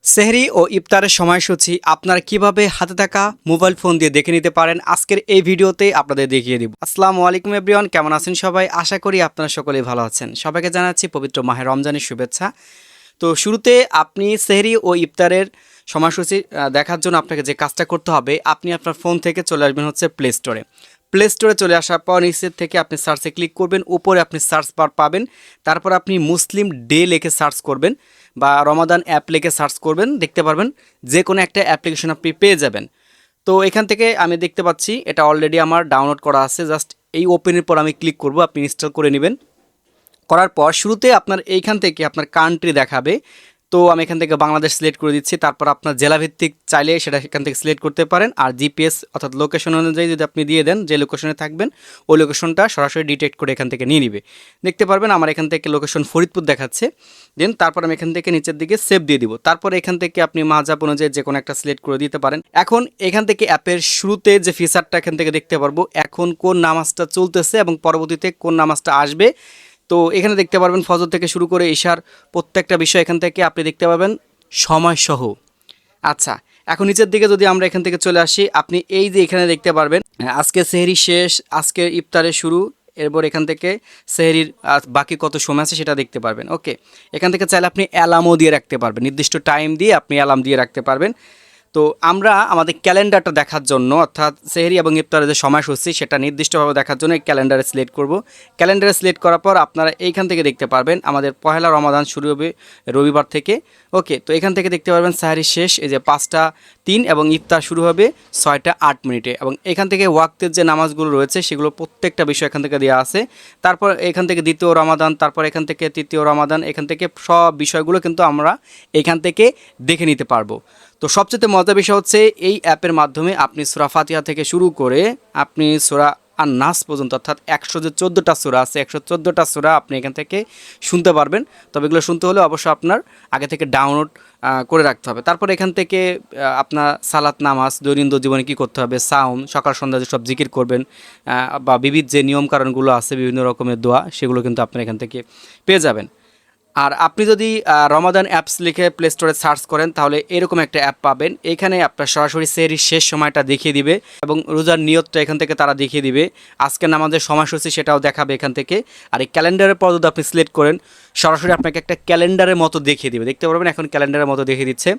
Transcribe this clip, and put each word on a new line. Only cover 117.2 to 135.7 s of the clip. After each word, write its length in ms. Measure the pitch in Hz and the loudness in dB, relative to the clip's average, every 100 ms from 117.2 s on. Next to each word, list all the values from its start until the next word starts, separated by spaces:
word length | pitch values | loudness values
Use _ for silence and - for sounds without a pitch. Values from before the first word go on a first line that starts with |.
| - | 2
সব 240 | 170 170 147 | 4 4 2
বিষয়গুলো 360 | 147 165 156 185 | -4 -2 0 0
কিন্তু 180 | 170 165 170 | 0 2 2
আমরা 220 | 147 151 196 _ - _ 151 | 4 0 0 _ -20 _ 0
এখান 160 | 156 165 | 2 0
থেকে 200 | 170 165 226 - - _ 127 | -2 2 2 2 -20 _ -2
দেখে 160 | 165 165 | 0 2
নিতে 140 | 139 135 | 0 0
পারবো। 240 | 120 104 110 _ _ _ _ | -2 -2 -10 _ _ _ _
তো 40 | 151 - | -2 0
সবচেয়ে 320 | 202 233 220 | 0 0 2
মজার 240 | 190 180 202 | 4 4 2
বিষয় 160 | 196 202 | 4 0
হচ্ছে 180 | 196 214 220 - 185 | 2 4 4 4 -2
এই 80 | 202 | -2
অ্যাপের 280 | 170 156 180 160 | 0 0 2 2
মাধ্যমে 320 | 147 139 165 185 | 0 0 -4 0
আপনি 180 | 139 151 147 | -2 -2 -8
সূরা 180 | - 147 | -2 0
ফাতিহা 280 | 160 151 156 147 | 0 0 -4 -4
থেকে 140 | 151 147 | -6 -2
শুরু 140 | 175 180 156 | 2 0 2
করে 200 | 131 131 202 254 _ 147 | 0 2 0 -2 _ -6
আপনি 240 | 143 - 151 151 - | -4 0 0 2 0
সূরা 220 | 143 147 143 _ - | 2 2 0 _ -4
আন-নাস 360 | 151 127 135 170 - | -2 2 0 0 -6
পর্যন্ত, 240 | 147 131 131 | -8 -6 -6
অর্থাৎ 200 | - 147 - 143 | -6 -10 -4 -6
একশো 220 | - 170 | -4 -6
যে 60 | 160 147 | -6 -4
চোদ্দোটা 340 | 185 175 165 - | 0 0 2 0
সূরা 160 | 147 127 | 2 0
আছে, 120 | 127 151 | 0 -2
একশো 140 | 135 151 - | -6 -8 -6
চোদ্দোটা 360 | 170 160 170 156 | -4 -2 0 0
সূরা 180 | - 151 156 | 0 2 2
আপনি 140 | - 135 | 0 -8
এখান 120 | 135 131 | -8 -10
থেকে 180 | 147 196 220 - - - - | -8 -8 -8 -16 -20 -12 -4
শুনতে 220 | 180 175 156 | 2 4 4
পারবেন। 240 | 143 190 285 _ _ | 2 0 -6 _ _
তবে 120 | 151 147 | -4 0
এগুলো 140 | 165 151 | 0 0
শুনতে 160 | 170 180 | -2 0
হলে 120 | 190 170 | 2 2
অবশ্য 180 | 151 165 151 | 2 -2 -2
আপনার 220 | 165 214 - _ _ | 0 -2 -4 _ _
আগে 140 | 135 143 | -6 -6
থেকে 120 | 151 151 | -6 -2
ডাউনলোড, 360 | 135 139 143 151 | 0 2 0 -2
আহ, 520 | _ _ _ 131 131 127 | _ _ _ -4 -2 0
করে 120 | 160 147 | 2 2
রাখতে 180 | 123 - | 0 -8
হবে। 120 | 117 123 | -4 -2
তারপর 180 | 170 202 185 | -2 -2 -2
এখান 140 | 190 | -2